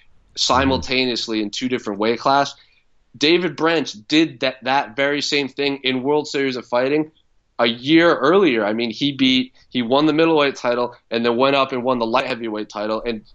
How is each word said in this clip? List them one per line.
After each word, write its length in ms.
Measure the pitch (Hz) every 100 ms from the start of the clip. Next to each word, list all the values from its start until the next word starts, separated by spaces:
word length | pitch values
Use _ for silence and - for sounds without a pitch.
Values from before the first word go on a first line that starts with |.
| _ - _ -
simultaneously 1040 | - 127 135 131 - 131 127 113 - 110
in 80 | 104
two 180 | - 127
different 320 | 123 113 98
weight 180 | 110 127
class. 360 | 143 139 139 - _ _ _ _ _ 117
David 400 | 147 175 175 139
Branch 340 | 160 165 131 104 -
did 320 | 151 160 123
that, 220 | 131 -
that 300 | 120 139 110 110
very 260 | 139 143
same 260 | - 143 131
thing 320 | - 143 139
in 180 | 131 127
World 260 | 131 151 147
Series 280 | 147 135 123
of 100 | -
Fighting 460 | 120 131 151 156 _ _ _ _ -
a 80 | 120
year 480 | 117 131 165 170
earlier. 480 | 131 135 196 180 113
I 120 | 104
mean, 160 | 110 117
he 220 | 107 143
beat, 420 | 131 131 127 127 _ _
he 100 | 123
won 240 | 117 135
the 80 | 156
middleweight 440 | 151 165 156 139 127
title 380 | 127 120 120 - _
and 140 | 117
then 140 | 120 117
went 180 | 135 139
up 160 | 135
and 100 | 127
won 160 | 123 123
the 60 |
light 220 | 113 127 127
heavyweight 420 | 120 117 107 107
title 340 | 104 107 110 120
and 160 | 110 -